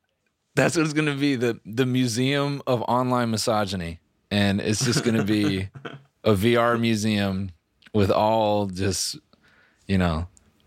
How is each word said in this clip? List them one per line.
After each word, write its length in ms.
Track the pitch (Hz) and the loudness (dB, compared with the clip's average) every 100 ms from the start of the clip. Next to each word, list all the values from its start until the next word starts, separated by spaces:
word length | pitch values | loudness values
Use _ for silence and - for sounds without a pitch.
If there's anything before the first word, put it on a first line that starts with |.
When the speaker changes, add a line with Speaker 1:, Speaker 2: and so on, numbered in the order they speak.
| _ _ _ _ _ | _ _ _ _ _
Speaker 1:
That's 220 | 135 135 165 | -2 0 0
what 80 | |
it's 80 | 156 | 0
gonna 220 | 151 151 | 0 -2
be, 220 | 139 143 131 | -2 -2 0
the, 220 | 120 110 | -2 -4
the 220 | 85 113 127 | -6 -2 0
Museum 760 | 127 127 110 131 143 143 139 - | 0 0 0 0 0 -2 -4 -2
of 160 | 123 | -2
Online 480 | - 120 127 123 117 | 0 0 0 0 0
Misogyny. 720 | 110 - 107 101 92 82 82 _ _ _ | -2 0 0 -2 -4 -6 -10 _ _ _
And 300 | 101 101 98 | 0 2 2
it's 240 | - 107 | 0 0
just 180 | 127 123 | 0 0
gonna 220 | 117 113 | 0 0
be 460 | 104 107 101 95 98 - - - | 0 0 0 -2 -6 -10 -16 -16
Speaker 2:
<laughs> 280 | - _ | -20 _
Speaker 1:
a 100 | 107 | 0
V 220 | 101 113 117 | 2 4 4
R 200 | 117 117 | 2 2
museum 760 | 117 110 110 104 101 95 95 - _ _ - | 0 0 0 0 0 -2 -6 -10 _ _ -4
with 160 | 107 95 | 2 4
all 560 | - 107 113 107 104 101 | 4 2 2 2 0 -2
just, 500 | 90 98 90 - - - _ _ _ _ _ - | -2 -2 -2 -6 -8 -16 _ _ _ _ _ -2
you 100 | 98 | 0
know, 300 | 87 78 90 _ _ _ | 2 0 -6 _ _ _